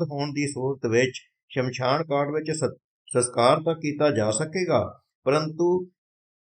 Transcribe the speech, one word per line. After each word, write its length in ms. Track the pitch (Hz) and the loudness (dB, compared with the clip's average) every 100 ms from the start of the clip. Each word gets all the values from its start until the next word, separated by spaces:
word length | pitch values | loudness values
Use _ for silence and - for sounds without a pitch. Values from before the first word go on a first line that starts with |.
| 160 | -2
ਹੋਣ 220 | 143 147 | -4 -4
ਦੀ 140 | 143 139 | -2 -4
ਸੂਰਤ 400 | 120 131 135 120 | -4 -4 -2 0
ਵਿੱਚ 440 | 117 131 - _ _ _ | 2 2 -2 _ _ _
ਸ਼ਮਸ਼ਾਨ 560 | 135 127 123 127 147 165 | -4 -4 -2 0 0 0
ਘਾਟ 160 | 143 143 | 0 0
ਵਿੱਚ 220 | 156 156 | -2 -4
ਸ-, 280 | 156 131 - _ _ - | -4 -4 -6 _ _ -2
ਸੰਸਕਾਰ 500 | 123 117 120 120 156 | -2 0 4 4 4
ਤਾਂ 120 | 165 | 2
ਕੀਤਾ 360 | 160 147 147 147 | -2 -4 0 2
ਜਾ 200 | 110 107 | 2 0
ਸਕੇਗਾ, 720 | 107 156 185 170 127 92 - _ _ | -2 -4 -4 0 0 0 -8 _ _
ਪਰੰਤੂ 680 | 127 151 156 156 175 185 180 _ _ _ _ _ | 0 0 0 0 2 2 -2 _ _ _ _ _